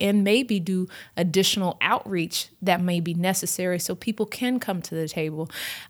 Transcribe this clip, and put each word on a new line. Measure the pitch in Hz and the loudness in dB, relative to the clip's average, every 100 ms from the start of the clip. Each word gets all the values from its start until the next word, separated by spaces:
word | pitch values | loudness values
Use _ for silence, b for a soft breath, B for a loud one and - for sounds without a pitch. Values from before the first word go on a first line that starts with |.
and | 202 202 | 2 4
maybe | 196 175 175 202 | 6 4 4 0
do | 170 185 180 B B - | 0 -2 -2 B B -2
additional | 175 180 196 208 180 - | 2 4 2 2 0 0
outreach | 151 220 - 185 160 - - - | 2 2 0 -4 -2 -4 -6 -4
that | 190 175 | 0 2
may | 180 175 | 2 0
be | 170 | 0
necessary | 170 180 185 175 - 180 175 | 0 0 0 -2 -2 -2 -2
so | - | -2
people | 185 - 220 220 | -4 -4 -2 -4
can | - 247 254 | -2 -2 0
come | - 180 | -2 -4
to | - 165 | -4 -4
the | 156 | -4
table?" | - 156 156 160 B B B | -2 -4 -4 -6 B B B